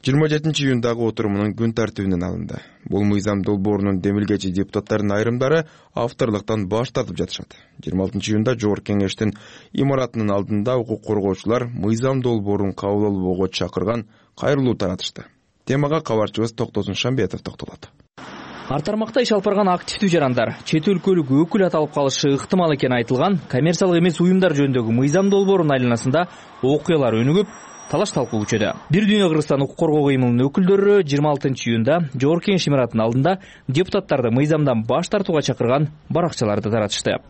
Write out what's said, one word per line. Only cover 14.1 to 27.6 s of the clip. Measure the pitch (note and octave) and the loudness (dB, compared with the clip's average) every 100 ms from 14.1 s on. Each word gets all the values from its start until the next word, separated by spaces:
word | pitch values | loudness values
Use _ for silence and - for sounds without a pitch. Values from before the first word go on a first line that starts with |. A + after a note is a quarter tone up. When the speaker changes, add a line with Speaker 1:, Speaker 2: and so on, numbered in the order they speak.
| _ _ - | _ _ -6
Speaker 1:
кайрылуу | C3+ C#3+ B2+ | -2 0 0
таратышты. | G#2+ F#2+ F2+ - - - _ _ _ | 0 -2 -4 -8 -12 -18 _ _ _
Темага | - C3+ C#3+ D#3+ | -4 -2 0 -2
кабарчыбыз | D#3 A2 G#2 - A2+ | 0 0 0 -2 -4
Токтосун | A2+ A#2 G#2 G2 | -4 -6 -4 -4
Шамбетов | F#2+ B2 C3 F#2 - | -4 -2 0 -2 -4
токтолот. | - - - - - _ _ - - - - - - | -12 -14 -14 -14 -20 _ _ -20 -18 -18 -16 -16 -8
Speaker 2:
Ар | C3+ | -6
тармакта | D3+ G#3 A3 C4 | -4 -4 -2 0
иш | A#3+ | 2
алып | G#3+ | 2
барган | G#3 G3 G3 | 2 2 2
активдүү | F3+ - - G3+ | 0 -4 -2 0
жарандар | E3 C#3 B2 A2+ - | 2 2 0 -2 -4
чет | - D#3 D#3 | -2 0 2
өлкөлүк | F#3 F#3+ F3+ C3+ C3+ | 0 2 0 2 2
өкүл | E3+ A3 F#3 | 2 2 2
аталып | E3 D3 | 2 0
калышы | D3+ C#3 - D3 | 0 0 0 0
ыктымал | C#3 - F#3 E3+ | 0 0 0 2
экени | C#3+ C3 B2 | 2 0 0
айтылган | A#2 B2 E3+ F#3+ - | 0 0 2 0 -2
коммерциялык | B2+ D#3 E3 F#3+ F3 | 0 0 2 2 4
эмес | F3+ D#3 | 2 2
уюмдар | F3 F#3 F#3 | 2 4 2
жөнүндөгү | C#3+ C#3+ B2+ A2+ A#2 | 2 2 2 0 2
мыйзам | C#3 E3 G3 | 2 2 2
долбоорунун | G3 G3 F#3+ D#3 | 2 4 2 2
айланасында | C3+ B2 A#2 C3 D3 F3 - - - | 2 2 0 0 0 -2 -8 -20 -4
окуялар | B2+ D3 E3 D#3+ B2+ A2 | 0 0 2 2 2 2
өнүгүп, | B2 F3 G3+ - | 2 2 0 -8